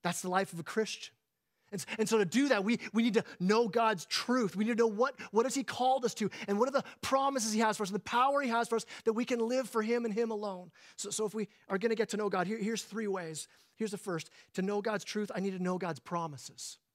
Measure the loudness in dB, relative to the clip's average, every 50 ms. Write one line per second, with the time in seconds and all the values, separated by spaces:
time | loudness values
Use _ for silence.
0 | -2 -2 -2 -2 -4 0 0 0 0 0 -4 -10 -10 -4 -2 -2 -2 -2 -4 -10
1 | -12 -18 _ _ _ _ _ _ _ _ _ _ _ _ -10 -10 -8 -8 -2 -2
2 | 0 2 4 4 4 4 4 2 4 4 4 2 4 2 0 0 -2 -2 0 2
3 | 2 4 4 2 0 0 -6 _ 2 4 4 4 4 4 2 2 4 4 2 0
4 | -4 _ -4 -4 0 2 2 2 2 0 0 0 0 2 4 4 4 2 4 2
5 | 0 0 0 -6 -14 0 2 2 2 4 0 -2 -4 -4 -2 0 2 2 4 2
6 | 2 -2 -2 -2 -4 -4 -4 -6 -4 -2 2 2 2 2 2 0 -2 -2 -14 _
7 | -2 0 2 2 2 2 0 0 -2 0 0 2 2 2 2 0 -2 -4 -4 -6
8 | -4 0 2 4 4 4 4 2 2 2 2 0 2 2 0 -2 -2 -4 -14 -2
9 | 0 0 2 2 0 0 2 0 2 2 2 0 0 0 -2 0 2 2 0 0
10 | 0 0 0 0 0 0 -2 -4 -4 -6 -6 -8 -12 -18 _ -20 -20 -20 -14 -12
11 | -10 -8 -4 -2 -4 -2 -2 -4 -6 -6 _ _ _ -4 -2 0 0 0 0 0
12 | 0 -2 0 -2 -2 0 0 0 0 0 -2 -2 -2 -2 -2 -4 -6 -8 -6 -4
13 | -4 -2 -4 -4 -6 -8 -10 -12 -12 _ _ _ _ _ _ _ -4 -4 -4 -8
14 | -6 -4 -4 -4 -6 -8 _ -20 -20 _ _ -2 -2 0 -2 -2 0 -2 -2 -2
15 | -4 -4 -4 -4 -4 -2 -4 -4 -2 -2 -2 -2 -2 -2 0 -2 -2 -4 -4 -6
16 | _ -6 -4 -4 -4 -6 -8 -12 -16 -16 -14 -14 -14 -14 -14 _ _ _